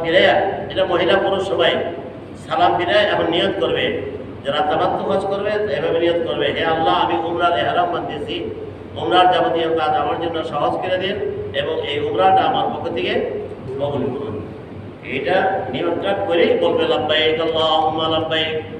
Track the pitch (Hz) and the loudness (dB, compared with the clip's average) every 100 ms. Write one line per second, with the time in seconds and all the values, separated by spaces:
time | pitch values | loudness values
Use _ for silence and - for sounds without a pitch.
0 | 165 185 190 - - - - 185 185 175 | 2 4 6 4 2 -2 -4 -2 0 2
1 | 190 190 190 190 - 170 170 - - - | 4 2 2 0 0 2 2 2 -2 -8
2 | - - - - - 160 175 175 190 208 | -12 -14 -16 -14 -4 2 4 4 2 2
3 | 190 - 160 170 196 - 165 139 127 - | 4 2 2 2 0 0 0 0 0 -2
4 | - - - - 135 147 151 160 185 185 | -6 -8 -10 -8 -4 0 2 2 2 0
5 | 190 190 202 196 208 208 214 - 165 170 | 0 0 0 -2 0 0 0 0 0 2
6 | 170 170 156 147 143 160 160 160 - 175 | 2 2 0 0 0 0 0 0 2 2
7 | - 170 165 175 175 170 147 170 175 165 | 2 0 -2 0 2 2 0 2 0 -2
8 | 160 151 151 170 - - - - - - | -4 -6 -6 -6 -8 -8 -12 -12 -12 -6
9 | 160 180 180 170 - 165 160 165 151 151 | 2 6 6 6 2 0 0 0 0 0
10 | 151 170 170 165 160 147 170 170 185 185 | 0 -2 -4 -4 -4 -2 0 0 -2 -2
11 | 190 202 - - - 139 147 156 147 147 | -2 -2 -4 -6 -6 -4 -2 -2 -2 -2
12 | 151 170 190 190 156 - - - - 170 | -2 4 6 6 4 0 -2 -4 -4 -4
13 | 196 220 - - - - 131 139 143 127 | -2 -2 -2 -6 -8 -10 -10 -4 -2 -2
14 | - 127 - - - - - - - - | -2 -4 -6 -8 -10 -14 -14 -14 -14 -14
15 | 113 135 - 190 - - - 151 170 - | -8 -4 0 2 2 -2 -4 -4 -2 -2
16 | 196 196 180 170 156 170 170 160 160 156 | -2 -2 0 4 4 4 2 2 2 0
17 | 151 156 156 160 160 160 160 156 156 160 | 0 2 2 2 0 0 2 2 2 0
18 | 160 160 160 160 156 156 151 - | 0 0 0 -2 -2 -4 -6 -12